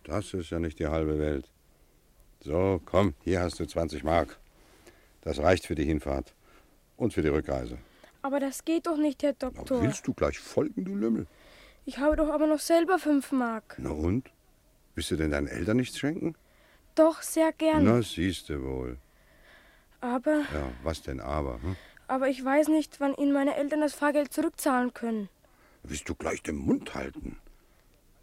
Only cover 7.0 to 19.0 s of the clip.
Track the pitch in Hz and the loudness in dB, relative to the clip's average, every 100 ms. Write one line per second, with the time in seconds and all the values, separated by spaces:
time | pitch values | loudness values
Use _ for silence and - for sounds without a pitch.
7 | 123 92 76 76 73 65 62 60 - _ | -2 2 2 2 0 -4 -6 -12 -16 _
8 | - _ - 277 277 - - 330 349 302 | -20 _ -4 -2 -2 -4 -2 -2 0 0
9 | 302 269 285 277 254 - - 254 139 - | 0 0 -2 -2 -6 -8 -2 0 0 0
10 | - - 73 - - - 151 - 185 101 | -4 -2 -2 -2 -4 -2 -2 -2 -4 -2
11 | 113 - - - - - - - 277 247 | 0 0 -4 -14 -20 -20 -20 -18 -12 -2
12 | 302 311 302 294 311 302 - 330 339 359 | 2 2 2 2 2 2 4 4 4 2
13 | 302 285 - 262 240 220 - - 67 76 | 4 2 2 0 0 -4 -10 -8 -6 -2
14 | 82 117 - _ _ _ _ _ _ - | 0 0 -2 _ _ _ _ _ _ -8
15 | - 80 78 73 71 - 87 123 123 - | -2 0 2 0 -2 -2 0 0 0 -4
16 | 143 165 165 - _ _ _ _ _ - | -4 -2 -6 -8 _ _ _ _ _ 4
17 | 320 320 - 320 320 - 311 311 107 120 | 4 2 -2 2 2 2 2 4 6 4
18 | 107 - 92 82 - 71 65 65 62 62 | 2 -2 -2 -2 -6 -6 -4 -4 -6 -10